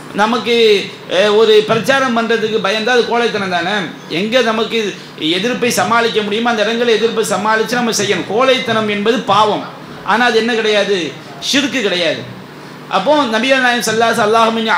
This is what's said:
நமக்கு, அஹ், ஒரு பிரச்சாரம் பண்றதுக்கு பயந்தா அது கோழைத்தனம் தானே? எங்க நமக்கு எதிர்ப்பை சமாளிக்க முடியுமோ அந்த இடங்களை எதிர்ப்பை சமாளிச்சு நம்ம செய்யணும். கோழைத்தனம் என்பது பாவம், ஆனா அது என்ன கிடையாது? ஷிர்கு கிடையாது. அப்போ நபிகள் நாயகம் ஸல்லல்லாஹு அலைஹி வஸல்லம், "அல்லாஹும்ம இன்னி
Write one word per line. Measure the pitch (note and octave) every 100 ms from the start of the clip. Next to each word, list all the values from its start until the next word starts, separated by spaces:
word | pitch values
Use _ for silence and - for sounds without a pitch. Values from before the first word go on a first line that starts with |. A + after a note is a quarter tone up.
| -
நமக்கு, | - G#3+ A#3 G#3 A#3 A3 G3+ - - -
அஹ், | E3+ G#3 G#3
ஒரு | A3+ G#3+ G#3
பிரச்சாரம் | A3+ F#3+ C#4 C4+ A#3
பண்றதுக்கு | A3+ A3+ G#3+ G#3+
பயந்தா | F#3+ G#3+ G#3+
அது | B3 G#3+
கோழைத்தனம் | A#3 A#3 G3+ G3
தானே? | F3+ E3+ G#3 D#3+ - -
எங்க | D3+ G#3 B3
நமக்கு | A3+ A3 G#3+ A3+ G#3 - - -
எதிர்ப்பை | D#3 F3 A3 A#3 A#3+
சமாளிக்க | G#3+ F#3 A#3 A#3 G3
முடியுமோ | G3+ G#3 A#3+
அந்த | A3+
இடங்களை | G#3 A#3 A#3+
எதிர்ப்பை | G#3+ A3+ G#3 F#3+
சமாளிச்சு | F#3+ G#3+ A3 A3
நம்ம | B3 A#3
செய்யணும். | G#3 G3 F#3 C3+
கோழைத்தனம் | G#3 C4 B3+ - A3 G#3+
என்பது | G#3 G#3 B3
பாவம், | - G3+ G#3+ F3 - - - -
ஆனா | - G#3 B3
அது | A3+
என்ன | A3+
கிடையாது? | A3+ G#3+ G#3 F#3+ G3+ D3+ - - - -
ஷிர்கு | C4+ C#4+ C4
கிடையாது. | G3+ F3+ E3 C3 - - - - - - -
அப்போ | F#3+ F#3+ D4+
நபிகள் | C4 A3 C4 C4+
நாயகம் | B3+ A#3+ A3 A3
ஸல்லல்லாஹு |
அலைஹி | A3+ A3+
வஸல்லம், | G#3
"அல்லாஹும்ம | A3 A3+ A3+
இன்னி | A3